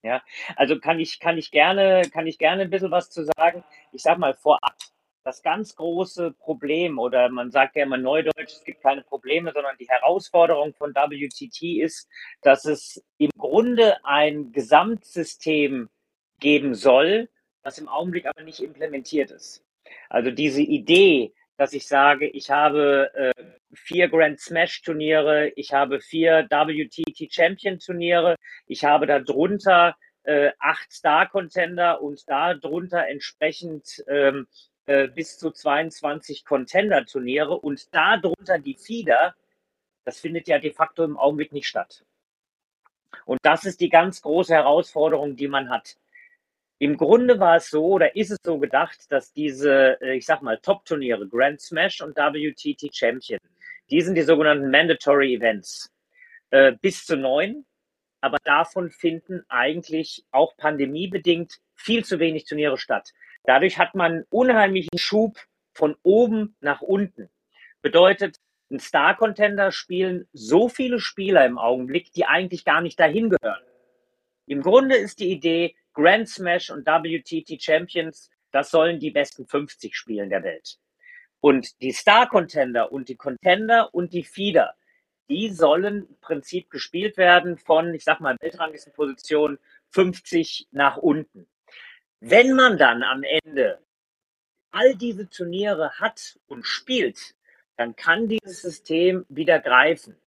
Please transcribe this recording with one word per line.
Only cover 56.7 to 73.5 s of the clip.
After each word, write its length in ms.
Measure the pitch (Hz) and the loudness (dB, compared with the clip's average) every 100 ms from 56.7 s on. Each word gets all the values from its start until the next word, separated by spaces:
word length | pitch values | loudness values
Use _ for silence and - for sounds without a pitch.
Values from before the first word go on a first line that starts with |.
bis 320 | 113 190 180 | 4 -4 -4
zu 120 | - 156 | -6 -4
neun, 500 | 131 139 190 285 269 _ _ _ _ _ | 0 0 -2 -8 -18 _ _ _ _ _
aber 180 | 135 117 | -4 -2
davon 480 | - 147 170 190 175 | 0 0 0 -4 -8
finden 540 | _ 170 165 _ 180 - | _ -4 -4 _ -14 -6
eigentlich 760 | 123 131 160 160 160 156 - _ | -2 -2 -2 -6 -8 -8 -12 _
auch 240 | 135 165 _ | 0 0 _
pandemiebedingt 1040 | 151 151 139 147 185 180 160 170 170 - _ | -6 -4 -6 -6 -8 -4 -2 -2 -4 -16 _
viel 300 | _ - 226 | _ -4 -4
zu 140 | 220 175 | -2 -2
wenig 280 | 165 156 - | -2 -4 -8
Turniere 320 | 151 147 131 | -4 -2 -4
statt. 340 | - 107 - _ - - | -4 -6 -6 _ -20 -10
Dadurch 340 | - 131 185 - | 2 4 4 0
hat 160 | 175 | -2
man 180 | 190 170 | 0 -2
einen 140 | 165 - | -2 -4
unheimlichen 680 | - 254 226 196 190 165 175 | 0 2 4 2 0 -4 -6
Schub 400 | - 208 220 - - _ _ | -2 0 -2 -4 -20 _ _
von 220 | - 156 151 | -4 -2 0
oben 540 | 180 208 240 220 214 _ | 2 4 4 0 -4 _
nach 200 | 143 143 | -6 -6
unten. 480 | - 196 196 - 95 _ _ _ - _ | -2 -2 -2 -8 -20 _ _ _ -20 _
Bedeutet, 560 | 147 165 185 196 202 - _ _ _ | 2 6 6 4 -4 -8 _ _ _
ein 100 | 135 | -14
Star-Contender 920 | - 156 151 202 220 202 208 202 196 | -2 2 2 2 0 0 -2 0 -2
spielen 540 | - - 180 185 180 - | -4 -8 -4 -2 -4 -10
so 360 | 139 110 160 233 | -18 0 2 2
viele 300 | - 254 240 | -2 -4 -4
Spieler 460 | - - 196 185 | -6 -6 2 4
im 140 | 131 120 | 4 2
Augenblick, 540 | 117 127 127 139 - | -2 -2 -2 -6 -6
die 120 | - | -4
eigentlich 400 | - 160 185 180 | 0 0 -2 -6
gar 160 | - 156 | 0 0
nicht 180 | 170 - | 0 2
dahin 320 | 160 175 226 | 2 2 -2
gehören. 320 | 175 113 | -2 -2